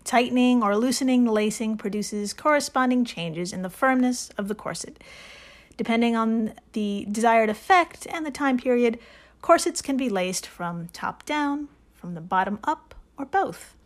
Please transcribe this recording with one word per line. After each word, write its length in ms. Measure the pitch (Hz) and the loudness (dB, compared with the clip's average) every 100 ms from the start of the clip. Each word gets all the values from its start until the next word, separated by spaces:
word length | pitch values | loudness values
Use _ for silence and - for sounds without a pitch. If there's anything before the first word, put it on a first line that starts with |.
Tightening 580 | - 247 247 247 247 247 | 0 0 2 4 4 4
or 140 | 208 208 | 4 2
loosening 480 | 254 269 262 254 | 2 0 2 4
the 80 | 233 | 4
lacing 460 | 214 214 214 220 214 | 2 0 -2 -4 -4
produces 560 | 202 208 202 208 202 | -4 -4 -4 -6 -6
corresponding 720 | - 302 294 294 254 254 254 240 | -2 2 2 0 0 2 2 0
changes 480 | - 170 156 180 | -4 -8 -6 -8
in 80 | 185 | -6
the 80 | 185 | -10
firmness 600 | - 262 254 254 247 - - | 0 2 4 2 0 -8 -8
of 120 | 202 | -6
the 60 | 214 | -6
corset. 460 | - 175 - - - - - - - - - - | -8 -10 -12 -16 -20 -20 -20 -20 -20 -20 -20 -8
Depending 400 | 226 233 233 226 | -2 2 2 2
on 360 | 226 226 220 - _ | 2 0 -2 -6 _
the 340 | 233 208 202 202 | -4 -4 -4 -6
desired 400 | 208 233 226 220 | 0 4 4 2
effect 560 | 208 - 370 330 - - | -2 4 4 4 -6 -10
and 140 | 339 311 | -8 -8
the 60 | |
time 260 | - 285 254 | -2 0 0
period, 420 | 262 240 240 240 - - - _ | 2 2 2 0 -12 -20 -20 _
corsets 400 | - 330 349 - | 4 4 4 -4
can 140 | - 269 | -4 -2
be 140 | 262 | 0
laced 360 | 196 180 185 - | 0 -2 -4 -10
from 440 | - 175 170 170 | -8 -8 -8 -12
top 340 | - - - - | -8 -8 -8 -4
down, 440 | 302 285 285 294 _ _ | -2 0 -2 -6 _ _
from 200 | _ 180 | _ -12
the 80 | 170 | -10
bottom 380 | 170 185 190 202 - | -2 0 0 -2 -4
up, 280 | 320 - - - - | -4 -8 -20 -20 -14
or 80 | 269 | -2
both." 480 | 392 349 170 - _ | 0 -2 -6 -18 _